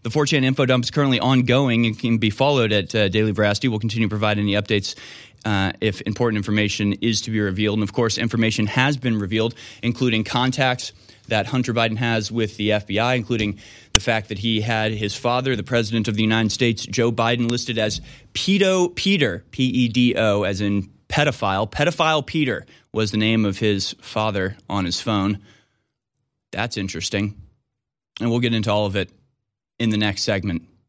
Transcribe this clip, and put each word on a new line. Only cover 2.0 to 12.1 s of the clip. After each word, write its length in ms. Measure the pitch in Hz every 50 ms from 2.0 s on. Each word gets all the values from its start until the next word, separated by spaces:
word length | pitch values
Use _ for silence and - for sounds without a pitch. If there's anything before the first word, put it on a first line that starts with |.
| - 117 117
be 120 | 110 107 107
followed 400 | 98 - 131 143 147 131 117 107
at, 240 | 107 104 92 - -
uh, 140 | 110 104 98
Daily 220 | 87 107 110 110
Veracity. 360 | 98 107 107 104 101 - -
We'll 120 | 127 110 107
continue 280 | 110 110 104 117 113
to 20 | 98
provide 280 | 107 104 110 107 104
any 160 | 104 104 104 98
updates, 420 | 104 104 - 110 104 101 - - - - - - - - - - - -
uh, 300 | 107 104 98 95 92 - -
if 200 | - 107 92 -
important 360 | - - 104 - 123 117 107
information 560 | 107 101 110 104 104 104 101 - - 104 101 98 -
is 200 | - 117 113 104
to 100 | - -
be 80 | 110 107
revealed. 380 | 104 98 92 98 107 107 101 107
And, 40 | 104
of 100 | - -
course, 240 | - 117 110 -
information 500 | - 120 113 - 113 113 110 107 - 107
has 280 | 104 - 127 131 143 147
been 220 | 127 123 123 113
revealed, 380 | 107 101 90 107 110 110 117 120 - - - - -
including 420 | - 117 113 - 131 123 110 110 107
contacts 680 | - - 123 127 131 127 - 135 127 127 127 - - - - - - - - _ -
that 180 | 117 107 101
Hunter 260 | 113 135 127 120 123 113
Biden 240 | 117 117 117 110
has 340 | 113 123 117